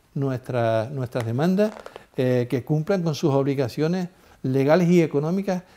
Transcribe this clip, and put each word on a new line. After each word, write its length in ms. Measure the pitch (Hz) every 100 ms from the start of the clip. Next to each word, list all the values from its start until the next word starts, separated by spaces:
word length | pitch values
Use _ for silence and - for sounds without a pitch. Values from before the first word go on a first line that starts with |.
| _
nuestras, 760 | 151 139 127 - 131 117 113 110
nuestras 340 | 143 123 131 117
demandas, 480 | 120 165 185 214 - - - - -
eh, 320 | 127 127 120
que 140 | 135
cumplan 400 | - 151 151 196
con 100 | 170 143
sus 180 | 165
obligaciones 720 | 139 139 135 127 - 156 185 175 - - -
legales 480 | 135 131 135 170 170
y 120 | 175
económicas 640 | 156 143 156 190 202 180 -